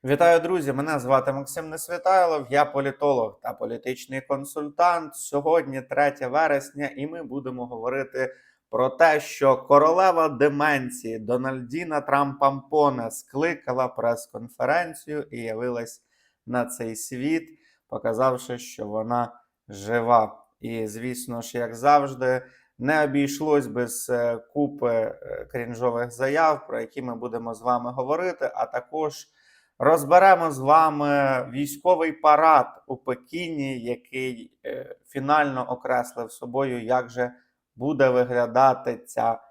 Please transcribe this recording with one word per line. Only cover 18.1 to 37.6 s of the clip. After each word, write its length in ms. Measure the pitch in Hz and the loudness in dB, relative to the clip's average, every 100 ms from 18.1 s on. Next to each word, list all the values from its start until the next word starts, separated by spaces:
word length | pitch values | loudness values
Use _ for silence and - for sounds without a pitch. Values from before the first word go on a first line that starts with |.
| 113 131 123 - 123 | 0 0 0 -8 -12
що 300 | - - 104 | -12 -14 -8
вона 540 | 107 110 120 117 - _ _ _ | -6 -2 -2 -4 -8 _ _ _
жива. 760 | 101 101 120 117 120 107 - _ _ | -14 -4 -2 4 4 4 -6 _ _
І, 280 | 117 117 110 | -8 -6 -6
звісно 540 | 107 123 123 - 117 | -8 -8 -8 -8 -10
ж, 160 | 113 123 | -8 -6
як 180 | 120 113 | -6 0
завжди, 680 | 135 147 139 127 127 127 127 _ _ _ | 4 4 4 -2 0 -2 -4 _ _ _
не 240 | 123 151 | 0 2
обійшлось 640 | 147 139 139 143 156 147 123 | 2 0 -2 -2 2 2 2
без, 420 | 117 120 - - | -4 -4 -6 -4
е, 280 | 123 120 117 - | -2 0 -4 -6
купи, 380 | 147 143 143 120 | -4 -4 -2 0
е, 540 | 117 110 - - - - | 0 -2 -6 -12 -12 -8
крінжових 600 | 127 117 117 123 117 120 | -8 -8 -2 -2 -2 -6
заяв, 560 | 117 135 147 160 147 - | -4 -2 2 2 0 -4
про 120 | 117 | -8
які 220 | 113 - | -8 -10
ми 140 | 127 117 | -10 -8
будемо 380 | 120 113 117 | -8 -8 -8
з 80 | 110 | -6
вами 300 | 117 120 120 | -2 -2 -2
говорити, 600 | 127 127 156 185 170 135 - | -6 -4 -2 -2 -4 -6 -4
а 100 | 120 | -6
також 600 | 120 - 156 156 - - _ _ _ _ _ | -6 -8 -6 -6 -8 -20 _ _ _ _ _
розберемо 720 | 135 160 143 175 190 180 165 | 2 2 6 6 8 6 4
з 80 | 135 | -2
вами 500 | 131 156 160 147 147 143 139 127 113 | 4 6 6 2 0 2 2 0 -4
військовий 580 | 123 143 143 180 175 165 | -6 -6 -2 2 2 0
парад 720 | 151 156 151 160 151 127 - _ | 2 6 6 8 6 4 -6 _
у 100 | 131 | -10
Пекіні, 840 | - 123 _ 160 175 156 139 127 | -6 -8 _ -10 -8 -6 -6 -6
який, 800 | 117 120 _ 131 131 117 - _ - | -6 -8 _ -8 -6 -8 -16 _ -12
е, 300 | 127 131 - _ | -12 -12 -18 _
фінально 600 | 139 135 151 143 131 123 | -8 2 2 2 -2 -4
окреслив 600 | 127 127 127 123 - 113 | -6 -2 -2 -2 -8 -10
собою, 520 | - 123 127 139 120 | -10 -8 -2 -2 -4
як 260 | 113 127 120 | 0 -2 -2
же 220 | 120 123 123 _ _ | -4 -4 -6 _ _